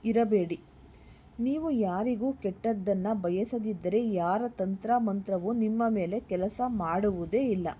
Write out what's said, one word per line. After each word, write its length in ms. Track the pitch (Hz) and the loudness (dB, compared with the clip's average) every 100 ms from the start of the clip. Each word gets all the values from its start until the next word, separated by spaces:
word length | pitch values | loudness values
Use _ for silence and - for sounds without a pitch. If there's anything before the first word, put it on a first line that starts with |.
ಇರಬೇಡಿ. 540 | 220 226 226 208 175 - - - - - - - - - | 2 2 4 2 2 -4 -10 -20 -20 -20 -20 -20 -20 -4
ನೀವು 300 | 240 294 320 254 | -2 0 0 2
ಯಾರಿಗೂ 500 | 196 180 233 226 254 | 2 0 -2 0 -2
ಕೆಟ್ಟದ್ದನ್ನ 760 | 269 202 185 233 214 185 190 190 220 | -2 -4 -2 -2 -2 0 0 0 0
ಬಯಸದಿದ್ದರೆ 840 | 180 185 233 240 220 185 180 208 233 | 0 0 0 -2 -4 -2 0 2 2
ಯಾರ 300 | 185 170 202 240 | 0 2 0 -2
ತಂತ್ರ 360 | 233 190 190 220 240 | -2 -4 -2 0 2
ಮಂತ್ರವೂ 500 | 226 196 196 190 180 240 | 2 -2 -2 -2 0 0
ನಿಮ್ಮ 260 | 220 226 233 | 0 2 2
ಮೇಲೆ 280 | 214 175 208 | 2 0 -2
ಕೆಲಸ 360 | - 180 190 - 247 226 | -2 -2 -2 -2 -2 0
ಮಾಡುವುದೇ 680 | 165 175 208 180 170 214 269 | 0 2 0 0 0 0 2
ಇಲ್ಲ. 200 | 190 170 - | 0 -2 -6